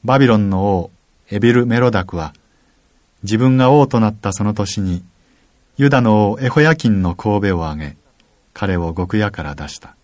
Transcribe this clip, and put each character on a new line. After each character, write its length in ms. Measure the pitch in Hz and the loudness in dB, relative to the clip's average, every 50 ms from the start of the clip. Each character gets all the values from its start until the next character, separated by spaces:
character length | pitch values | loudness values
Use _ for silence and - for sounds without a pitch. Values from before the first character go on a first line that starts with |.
| - | 0
バ 140 | 113 131 135 | 2 4 4
ビ 80 | 139 | 6
ロ 100 | 123 113 | 4 4
ン 140 | 107 104 98 | 2 2 0
の 140 | 95 92 98 | -2 -2 0
王 260 | 101 98 90 82 - _ _ _ _ _ _ _ _ | 0 0 -2 -4 -6 _ _ _ _ _ _ _ _
エ 100 | 104 104 | -4 2
ビ 100 | 107 120 | 2 4
ル 140 | 120 123 120 | 4 4 2
メ 140 | 120 113 120 | 0 0 2
ロ 100 | 127 123 | 2 2
ダ 140 | 107 98 90 | 0 -2 -4
ク 140 | 90 - 85 | -4 -8 -10
は、 160 | 80 82 - _ _ _ _ _ _ _ _ _ _ _ _ _ _ _ _ _ | -10 -10 -12 _ _ _ _ _ _ _ _ _ _ _ _ _ _ _ _ _
自 160 | - 95 107 110 | -6 -4 -2 2
分 180 | 123 131 131 | 2 2 4
が 140 | 131 131 127 | 4 4 4
王 160 | 143 147 139 | 6 4 4
と 140 | 131 - 117 | 2 2 0
な 100 | 110 107 | 0 0
っ 40 | 107 | -2
た 200 | - - 101 95 | -4 -8 -8 -6
そ 100 | - 104 | -4 -4
の 80 | 104 | -4
年 300 | 107 107 101 101 - 104 | -2 -4 -6 -6 -6 -6
に、 200 | 98 92 87 87 - _ _ _ _ _ _ _ _ _ _ _ _ _ _ - | -4 -4 -4 -6 -8 _ _ _ _ _ _ _ _ _ _ _ _ _ _ 0
ユ 100 | 139 143 | 2 2
ダ 140 | 139 131 | 4 4
の 300 | 120 110 107 107 104 101 | 2 4 2 2 2 0
王 80 | 110 - | -2 -4
エ 80 | 135 123 | -6 -2
ホ 120 | - 151 | 2 2
ヤ 160 | 151 156 160 | 4 4 2
キ 140 | - - 117 | 2 0 0
ン 100 | 104 95 | 0 2
の 140 | 90 87 85 | 0 -2 -4
頭 240 | - - 107 104 101 | -4 -4 -2 -2 0
を 20 | |
上 360 | 101 101 92 85 82 78 76 | 0 -2 -2 -2 -4 -6 -8
げ、 200 | 76 76 71 71 _ _ _ _ _ _ _ _ _ _ _ | -8 -10 -12 -14 _ _ _ _ _ _ _ _ _ _ _
彼 240 | _ - 104 95 92 | _ -8 -4 -4 -2
を 160 | 85 85 82 | -2 -4 -6
獄 240 | 82 92 90 92 110 | -6 -6 -6 -4 -2
屋 140 | 107 107 104 | -2 -2 -2
か 120 | 101 - | -4 -8
ら 120 | 78 73 73 | -12 -12 -12
出 140 | 76 76 73 | -12 -14 -16
し 100 | - - | -16 -18
た。 180 | - - _ _ | -20 -20 _ _